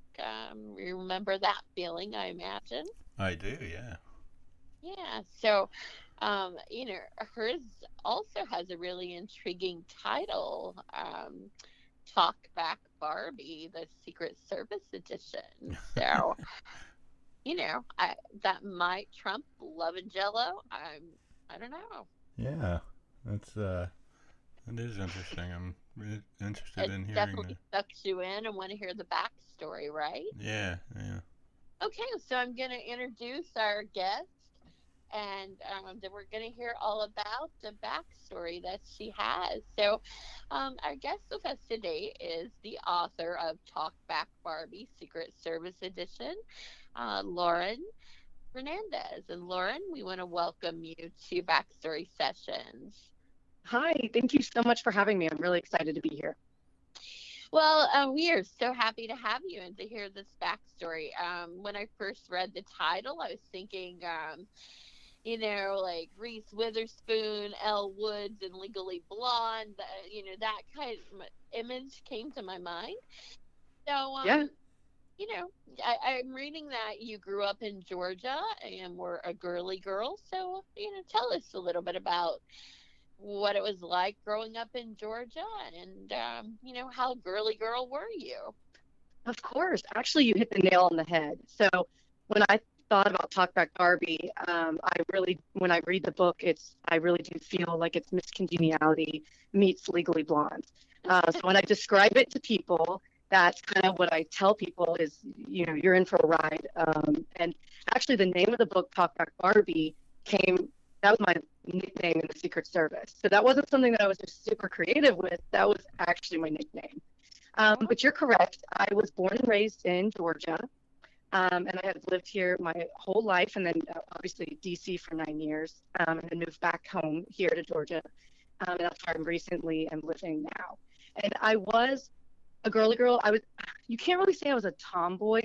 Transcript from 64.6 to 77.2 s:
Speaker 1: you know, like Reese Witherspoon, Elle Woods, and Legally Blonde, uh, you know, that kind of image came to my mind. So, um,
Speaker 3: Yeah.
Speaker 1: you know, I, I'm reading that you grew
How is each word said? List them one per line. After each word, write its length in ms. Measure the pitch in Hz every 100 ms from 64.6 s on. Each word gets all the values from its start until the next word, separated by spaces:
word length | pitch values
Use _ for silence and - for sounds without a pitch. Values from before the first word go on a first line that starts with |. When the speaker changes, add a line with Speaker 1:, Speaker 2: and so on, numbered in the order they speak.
| - - - - - _
Speaker 1:
you 140 | 220 226
know, 420 | 214 202 196 196
like 280 | 185 170 170 196
Reese 340 | 233 220 -
Witherspoon, 1000 | 208 226 226 226 - - 220 214 208 208 -
Elle 300 | 214 208 202 196
Woods, 440 | 214 208 202 208
and 140 | 190 185
Legally 480 | 196 202 185 175 -
Blonde, 680 | 208 247 233 226 226 214 202
uh, 40 | 143 190 185
you 140 | 208 196
know, 60 | 190
that 220 | 220 208 - 302
kind 220 | 262 214 -
of 140 | 190 - - -
image 500 | 226 233 254 269 - -
came 260 | 220 277
to 100 | 262
my 160 | 190 185
mind. 400 | 180 170 240 466 - - - - - _ - _ 285
So, 60 |
um, 340 | 277 269 269 269
Speaker 3:
Yeah. 180 | 294 294 _ _ _ _ _ _ -
Speaker 1:
you 100 | 427 381
know, 160 | 359 _ - -
I, 360 | 226 226 262 254
I'm 140 | 262
reading 360 | 262 285 311 294
that 320 | 240 214 208
you 160 | 226
grew 260 | 208